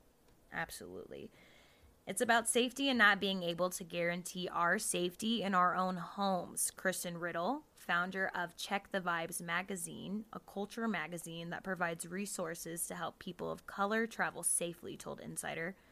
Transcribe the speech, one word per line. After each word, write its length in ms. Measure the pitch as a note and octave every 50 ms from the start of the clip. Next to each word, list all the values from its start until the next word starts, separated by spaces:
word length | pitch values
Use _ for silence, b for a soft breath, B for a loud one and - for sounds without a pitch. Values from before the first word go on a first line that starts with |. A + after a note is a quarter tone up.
| _ - _ _ _ - - - - - -
Absolutely. 760 | D3+ E3 - - - G2+ E2+ F2+ F2+ - - - C#2+ C#2+ - B B B B B B B B B B B B B B - -
"It's 140 | F#3+ -
about 260 | B3 A3+ A#3 A#3 A3+ -
safety 400 | - A#3+ A#3+ B3+ B3 - C#4 C#4
and 100 | C4 A#3+
not 220 | G#3+ G3+ G3+ F#3+
being 240 | F#3 G3 F#3+ F#3+ F3
able 260 | E3+ E3+ E3 F3+ F#3
to 120 | F3+ - F#3+
guarantee 640 | E3 E3+ F3 E3+ E3+ F3 F3+ E3+ - - F#3 F3 -
our 320 | - - E3+ E3+ F3+ A3
safety 640 | G#3+ - - F3+ F3 F3+ F3 - - A3 A#3 A3+ F3+
in 100 | G3 G3
our 220 | F3+ F3+ F3+ E3
own 220 | F3 F#3 F#3 F#3 F3+
homes," 720 | E3+ - - - G3+ G3 F#3+ F3 - - - - - -
Kristen 480 | - - - F#3 F3+ - - F3+ E3+ E3+
Riddle, 440 | E3+ E3+ E3+ E3+ E3+ G3 C4 D4+ - - -
founder 560 | - - - F3+ F3 F3 F#3 F#3 F#3+ F#3+ - -
of 220 | - F3 E3 -
Check 340 | - - - G3+ G3+ - - -
the 80 | G3
Vibes 400 | F3 F3+ E3+ E3 E3 E3 E3 -
magazine, 840 | F3 E3+ E3+ F3 F#3 G3 G3+ F3+ E3 E3 D3+ - - D#3+ F#3+ G#3+ A3 -
a 80 | - F3+
culture 480 | - - - G3+ G3+ G3+ - A#3+ A3+ A3+
magazine 600 | G#3 E3+ D#3 D#3 F3 E3+ - E3+ E3 E3+ E3+ E3+
that 160 | E3+ - -
provides 420 | F#3 F#3+ F3 F3+ E3+ E3+ E3 - E3+
resources 800 | F3 F#3+ G#3 G3 - - F3+ D#3+ E3+ E3 - E3+ E3 E3+ - -
to 80 | F3+
help 240 | F3 E3 D#3+ - -
people 320 | - F#3+ E3+ - E3+ E3
of 160 | D#3+ E3+ - -
color 400 | - - G3+ G3+ G#3+ A3 A3+ A3+
travel 340 | A3+ - F#3 D#3+ - -
safely, 540 | E3+ - - - F3+ E3+ E3+ - - - -
told 240 | - - D#3 D3 -
Insider. 560 | - - E3 D#3 - D3 C#3+ D#3+ E3 E3+ G3 b b b